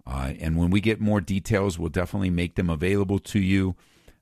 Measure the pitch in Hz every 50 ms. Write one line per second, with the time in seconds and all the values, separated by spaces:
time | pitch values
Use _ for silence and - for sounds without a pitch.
0 | _ - 65 67 67 67 71 - 80 80 80 82 87 87 92 104 98 110 110 -
1 | 107 104 107 104 90 - 98 98 - - 117 98 98 101 87 85 85 82 73 92
2 | 87 - - 101 95 92 90 87 87 85 - - 92 85 82 76 82 90 101 101
3 | 101 92 101 95 - - - 107 95 92 98 98 95 95 87 - _ _ _ _
4 | _ - - _